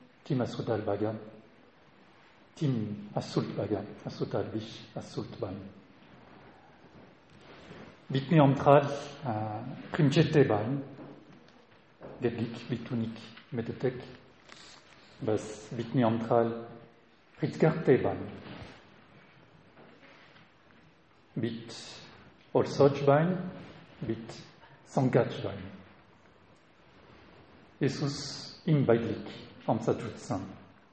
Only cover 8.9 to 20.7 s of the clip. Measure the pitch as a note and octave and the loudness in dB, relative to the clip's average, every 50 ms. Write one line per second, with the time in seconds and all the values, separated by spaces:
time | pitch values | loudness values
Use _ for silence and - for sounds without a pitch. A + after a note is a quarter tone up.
8.9 | - - - - - - - B2+ A2 G#2+ G#2+ A2 G#2+ A2+ A#2+ - - - - - | 0 -6 -8 -10 -12 -8 -6 -4 -4 -2 -2 -4 -4 -6 -8 -10 -10 -12 -10 -6
9.9 | - - D#3 C3+ - E3+ D#3 B2+ - D3+ B2+ - A2 G#2 G#2+ A#2 C#3 C#3+ - - | 0 4 4 6 6 6 4 6 6 6 6 6 4 2 0 0 -2 -4 -4 -8
10.9 | - - - - - - - - - - - - - - - - - - - - | -12 -16 -16 -18 -18 -20 -20 -20 -20 -20 -20 -20 -20 -20 -20 -20 -20 -20 -20 -20
11.9 | - - - - - - - A#2 A#2 G#2 A2+ A#2+ - - - - C3+ A2 - - | -20 -20 -18 -16 -6 -4 -2 -2 -2 -2 -4 -6 -6 -8 -8 -6 -6 -6 -4 -4
12.9 | B2+ A#2 A2 A2 A2+ - - - - - - - - A#2 A2+ A#2 A2+ - - B2+ | -4 -2 -2 -4 -6 -10 -14 -16 -18 -20 -14 -8 -6 -6 -4 -6 -4 -2 -2 -2
13.9 | B2+ - - - - - - - - - - - - - - - - - - - | -2 -4 -8 -14 -16 -20 -20 -20 -20 -20 -20 -20 -20 -20 -20 -20 -20 -20 -20 -20
14.9 | - - - - - - - A2 A2 G2+ - - - - - - - A#2 A#2 - | -20 -20 -20 -20 -16 -6 -2 0 0 0 -2 -6 -12 -14 -14 -10 -8 -8 -6 -2
15.9 | - C3+ B2 A2 A2+ A2+ - - B2 A#2 A#2 A2+ A2+ - - - - - - - | 2 4 4 4 4 2 2 2 4 4 4 4 0 -4 -8 -12 -14 -18 -20 -20
16.9 | - - - _ _ _ _ _ - - - C#3+ - - - D#3 D#3 - - - | -20 -20 -20 _ _ _ _ _ -8 -4 -4 -4 2 4 4 4 4 4 4 4
17.9 | C3+ A2+ - G2 F#2+ - - - - - - - - - - - - - - - | 6 6 4 2 -2 -4 -6 -10 -12 -14 -14 -14 -16 -16 -16 -18 -18 -20 -20 -20
18.9 | - - - - - - - - - - - - - - - - - - - - | -20 -20 -20 -20 -20 -20 -20 -20 -20 -20 -20 -20 -20 -20 -20 -20 -20 -20 -20 -20
19.9 | - - - - - - - - - - - - _ _ _ - | -20 -20 -20 -20 -20 -20 -20 -20 -20 -20 -20 -20 _ _ _ -20